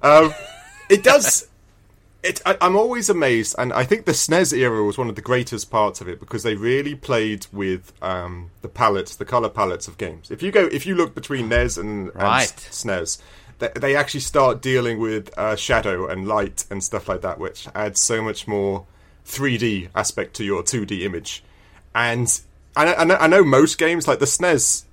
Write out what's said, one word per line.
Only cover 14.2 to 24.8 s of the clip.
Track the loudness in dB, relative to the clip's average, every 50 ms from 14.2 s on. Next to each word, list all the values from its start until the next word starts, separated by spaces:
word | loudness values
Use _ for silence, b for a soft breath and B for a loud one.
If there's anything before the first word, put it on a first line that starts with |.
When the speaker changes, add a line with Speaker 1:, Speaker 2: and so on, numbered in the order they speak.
| -8 -2 2 4 4 4 2 0
Speaker 1:
dealing | -2 0 0 0 0 0 -2 -2
with, | -4 -4 -4 -6 -6 -8 -8
uh, | -4 -2 -2 -2
shadow | -4 -2 0 0 0 2 0 -2 -2 -4
and | -6 -6 -6 -4
light | -2 0 0 -2 -2 -6 -10 -10 -8
and | -8 -8 -6
stuff | -6 -6 -8 -6 -6
like | -6 -4
that, | -4 -8 -8 -6
which | -8 -10 -10 -12 -18 -12 -8
adds | -6 -6 -4 -2 -2
so | -2 0 0 -2
much | -2 -4 -6 -6 -6
more | -4 -2 0 0 0 -2 -4 -8 b b b b b b b b
three | -14 -8 -4 -2 -2 0
D | 0 0 -2 -2 -2 -6 -6 -4
aspect | -4 -4 -4 -4 -6 -8 -8 -8
to | -8 -4
your | -2 -2 -2
two | -2 -4 -4 -4 -4
D | -6 -6 -6 -6
image. | -6 -6 -6 -10 -10 -14 -14 b b b b b b b b b -4 _
And | 0 0 0 0 -2 -2 -2 -2 -4 -6 -18 _ -20 _ _ _
I, | 2 4 4 4
I, | 4 4
know, | 4 4
I | 4 6
know | 6 8 6 6
most | 8 8 6 6 4 2 0
games, | 0 0 0 0 0
like | 0 0 2
the | 2
snes | 0 0 0 2 2 2 2 2 0 -2 -2